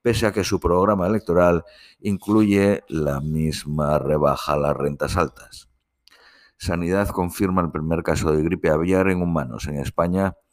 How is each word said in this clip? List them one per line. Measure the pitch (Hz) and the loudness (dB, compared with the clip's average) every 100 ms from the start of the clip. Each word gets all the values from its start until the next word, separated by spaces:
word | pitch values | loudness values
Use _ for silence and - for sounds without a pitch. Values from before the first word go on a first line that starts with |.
pese | 120 110 110 | -2 0 0
a | |
que | 98 | 0
su | 90 95 | -2 0
programa | 85 87 101 98 90 | 2 2 2 2 0
electoral | 110 - 87 87 85 - - - _ | 0 0 4 4 2 -2 -16 -20 _
incluye | 104 95 104 107 104 98 101 98 - | -4 -4 0 2 4 4 4 2 -2
la | 80 73 69 | -2 -2 -2
misma | 76 78 78 - 73 73 73 73 | -2 -2 -2 -4 -6 -2 0 0
rebaja | 69 76 73 67 - | 0 2 2 0 -2
a | 73 | -2
las | 71 | -2
rentas | 67 71 71 71 92 | -2 -4 -4 -2 0
altas. | 78 - - - - _ _ _ _ _ _ _ _ - | -2 -4 -20 -20 -20 _ _ _ _ _ _ _ _ -10
Sanidad | 92 85 85 98 98 | -6 -2 0 0 0
confirma | 98 87 - 95 90 | -2 -4 -2 0 0
el | 82 | -2
primer | 76 78 85 | -2 -2 -2
caso | 85 76 78 | 0 0 0
de | 78 | 0
gripe | 82 87 82 | 0 0 0
aviar | 78 87 92 95 | 0 2 2 2
en | 90 | 0
humanos | 87 80 64 55 73 | 0 -2 -4 -8 -8
en | 73 | -6
España, | 65 - 87 95 98 - _ | -4 -2 0 0 -2 -4 _